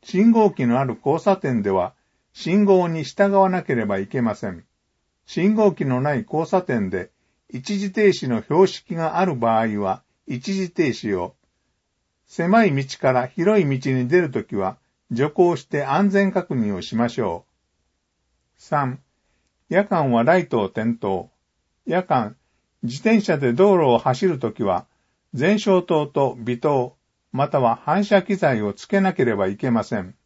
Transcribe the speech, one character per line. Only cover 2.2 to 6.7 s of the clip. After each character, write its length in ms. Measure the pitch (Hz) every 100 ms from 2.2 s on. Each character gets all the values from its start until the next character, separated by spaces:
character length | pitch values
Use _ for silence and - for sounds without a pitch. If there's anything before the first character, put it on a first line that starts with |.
| _
信 320 | - - 190
号 240 | 202 185 175
に 160 | 160
従 300 | 139 - 202
わ 140 | 196 190
な 140 | 185
け 120 | -
れ 120 | 127 104
ば 120 | 98
い 100 | 98
け 120 | 139
ま 140 | 117
せ 140 | 104 107
ん。 160 | 87 - _ _ _ _ _
信 300 | _ - 185
号 180 | 220 208
機 120 | 156
の 160 | 139 127
な 140 | 143
い 100 | 135
交 220 | - 156 160
差 160 | 190
点 280 | 180